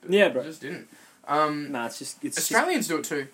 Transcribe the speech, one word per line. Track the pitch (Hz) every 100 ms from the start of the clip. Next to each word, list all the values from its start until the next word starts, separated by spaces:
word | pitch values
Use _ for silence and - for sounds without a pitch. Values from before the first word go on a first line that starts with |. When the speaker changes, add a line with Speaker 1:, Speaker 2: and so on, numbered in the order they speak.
Speaker 1:
But | 175
Speaker 2:
Yeah, | 196 185
bro. | 127
Speaker 1:
it | 151
just | 156
didn't. | 139 175 - - - _ -
Um, | 147 151 147 143
Speaker 2:
Nah, | 131 117
it's | -
just, | 135 -
it's | - -
just | -
Speaker 1:
Australians | 226 330 311 -
do | 156
it |
too. | 139 147 139